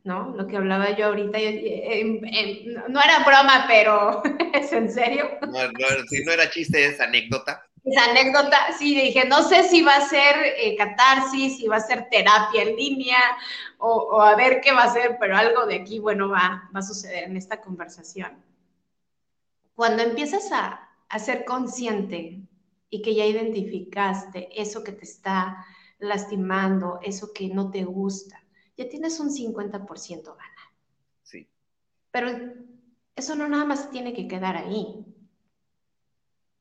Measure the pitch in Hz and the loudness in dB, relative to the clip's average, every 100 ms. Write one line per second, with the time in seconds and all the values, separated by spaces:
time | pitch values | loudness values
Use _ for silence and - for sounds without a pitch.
0 | 190 185 - 220 196 202 190 190 202 208 | -8 -8 -8 -8 -6 -4 -2 0 0 0
1 | 208 208 202 214 214 214 214 - - 214 | 0 0 -4 -2 -4 -4 -6 -6 -4 -2
2 | 220 220 220 214 202 202 233 240 247 269 | -2 -4 -4 -4 -4 -8 -12 -12 -4 4
3 | 302 311 277 277 277 262 262 226 208 208 | 6 6 8 8 8 6 6 6 6 4
4 | 208 - 294 285 339 285 285 233 214 214 | 2 0 -4 -2 -2 -2 0 -2 -2 -2
5 | 240 277 302 - 285 131 127 113 131 135 | -2 -2 -4 -6 -8 -4 -4 -2 -2 -2
6 | 117 143 147 165 156 170 147 147 143 143 | -2 -6 -2 2 2 0 -2 2 2 2
7 | 120 120 113 131 - 139 - _ 262 262 | 0 0 -2 -6 -6 -10 -16 _ 0 2
8 | 240 247 262 285 285 285 320 - 294 285 | 4 4 4 4 4 4 2 -2 0 2
9 | 262 262 254 285 302 359 370 339 294 277 | 2 2 4 4 6 4 6 6 6 4
10 | 285 302 285 294 294 - 220 208 202 - | 4 4 4 4 0 0 -2 -2 -2 4
11 | 254 269 269 269 269 - 226 220 220 240 | 6 6 2 -2 -4 -2 -2 -2 -2 -4
12 | - 220 185 320 262 226 208 226 277 269 | 0 2 6 6 4 0 0 -2 -4 -4
13 | 247 254 240 247 - - - _ 226 226 | 0 2 2 0 -10 -16 -16 _ 0 0
14 | - 214 214 214 254 254 277 262 240 233 | 2 6 6 6 4 4 4 4 4 2
15 | 240 - 202 196 226 240 220 180 190 220 | 0 0 0 2 4 2 0 -4 -6 -6
16 | 208 196 196 190 180 190 - 196 190 - | -4 -2 -2 0 0 -2 -10 -10 -10 -12
17 | 185 180 180 190 - 214 190 175 165 - | -10 -10 -8 -10 -10 -12 -12 -14 -14 -18
18 | 160 196 175 - _ _ _ _ _ _ | -18 -14 -16 -16 _ _ _ _ _ _
19 | _ _ _ _ _ _ _ - 226 220 | _ _ _ _ _ _ _ -2 0 2
20 | 233 233 294 392 - 277 - - - _ | 0 -2 -4 -4 -4 -4 -4 -10 -20 _
21 | _ 214 262 240 - 254 240 - 240 208 | _ -10 -6 -6 -6 -6 -6 -6 -4 -4
22 | 190 170 165 185 190 _ _ _ _ 208 | -6 -10 -12 -16 -20 _ _ _ _ -8
23 | 226 214 214 214 226 202 190 180 - 202 | -2 0 0 0 -4 -6 -8 -10 -10 -4
24 | 196 190 - 180 - 220 208 220 208 196 | -4 -4 -8 -14 -12 -10 -10 -10 -14 -16
25 | - - 190 190 185 190 - _ _ _ | -20 -12 -6 -4 -4 -10 -20 _ _ _
26 | 208 202 - 196 185 190 190 190 180 180 | -6 -6 -6 -6 -4 -2 0 0 -2 -8
27 | 202 196 208 - 190 190 196 196 180 190 | -10 -12 -14 -12 -8 -6 -6 -6 -8 -6
28 | 196 196 - - _ _ _ - 247 302 | -6 -8 -14 -20 _ _ _ -16 -14 -8
29 | 320 320 294 277 226 208 202 202 - 190 | -8 -6 -8 -8 -8 -8 -10 -12 -14 -18
30 | - 165 156 151 - _ _ _ _ _ | -16 -18 -18 -20 -20 _ _ _ _ _
31 | _ _ _ 87 - _ _ _ _ _ | _ _ _ -20 -20 _ _ _ _ _
32 | _ 247 247 240 247 - - _ _ _ | _ -8 -6 -8 -12 -18 -20 _ _ _
33 | _ - 269 294 294 294 294 277 - 254 | _ -12 -10 -6 -4 -2 -2 -4 -8 -12
34 | 247 240 185 185 185 170 - 214 - - | -12 -10 -10 -8 -6 -6 -8 -8 -8 -14
35 | - _ _ _ _ _ _ _ _ _ | -20 _ _ _ _ _ _ _ _ _
36 | _ _ _ _ _ _ | _ _ _ _ _ _